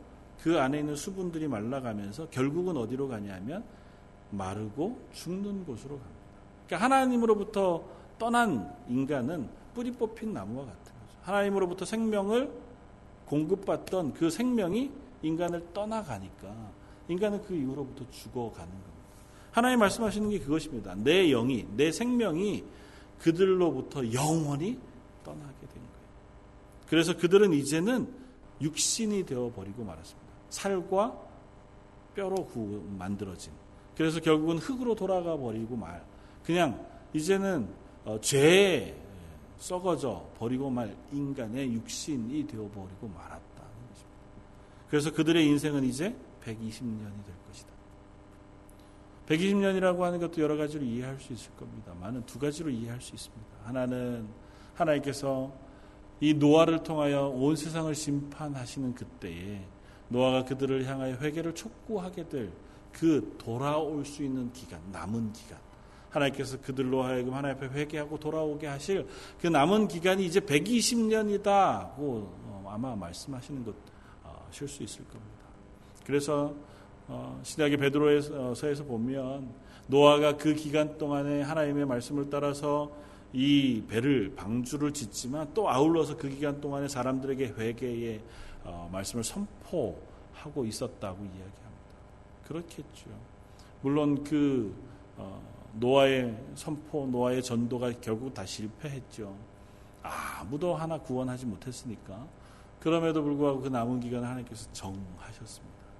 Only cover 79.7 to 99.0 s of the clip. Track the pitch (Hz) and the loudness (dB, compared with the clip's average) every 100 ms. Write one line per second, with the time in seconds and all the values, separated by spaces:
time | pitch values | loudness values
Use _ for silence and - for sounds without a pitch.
79.7 | - - 139 147 147 151 147 156 147 147 | -16 4 10 12 10 8 4 4 2 2
80.7 | 151 151 - 147 143 143 143 143 160 147 | 2 2 0 -2 0 0 0 0 2 2
81.7 | 143 143 123 - 147 143 143 143 143 147 | 2 2 0 -2 -2 -2 0 0 0 0
82.7 | 147 147 - - - - 127 139 143 139 | 0 0 -8 -18 -20 -6 2 6 8 8
83.7 | 110 - 107 135 131 92 - 92 120 123 | 4 0 2 4 4 2 -4 -2 -2 -2
84.7 | 147 147 143 107 - 123 151 147 220 185 | 0 0 -2 -8 -8 -6 -6 -4 0 4
85.7 | 127 156 165 147 143 139 135 147 139 143 | 6 6 6 4 -2 -6 -2 -2 -2 -4
86.7 | 139 139 127 127 131 135 131 123 101 113 | -4 -2 -2 0 0 -2 -2 -2 -2 -4
87.7 | 117 127 117 117 107 - - - - - | -2 -4 -4 -4 -6 -12 -16 -16 -14 -12
88.7 | 87 87 92 98 120 110 202 202 - - | -10 -6 -6 -4 -4 -4 -4 -8 -10 -6
89.7 | 180 107 80 - - - - 151 147 113 | -2 -2 -4 -14 -20 -20 -16 -10 -6 -4
90.7 | 110 120 - 101 92 101 92 95 - - | -4 -8 -6 -10 -8 -10 -12 -14 -18 -18
91.7 | - - - - - - - - 156 170 | -20 -20 -20 -20 -20 -20 -18 -10 -10 -10
92.7 | - 147 - - 107 120 - - - - | -14 -16 -16 -16 -16 -16 -20 -20 -20 -20
93.7 | - 135 147 147 139 - 151 143 127 101 | -6 0 4 4 2 2 4 4 4 0
94.7 | - - - - - 98 98 - - - | -6 -14 -18 -16 -12 -12 -12 -14 -16 -14
95.7 | 107 120 135 135 135 123 110 - 139 - | -2 4 6 8 6 0 -4 -10 -10 -6
96.7 | 147 - 151 135 123 123 127 127 117 120 | -8 -4 -4 -2 0 2 0 0 0 0
97.7 | 123 123 120 117 110 131 127 98 - 107 | -2 -2 -4 -4 -4 -4 -8 -8 -8 -8
98.7 | - 151 135 | -8 -10 -10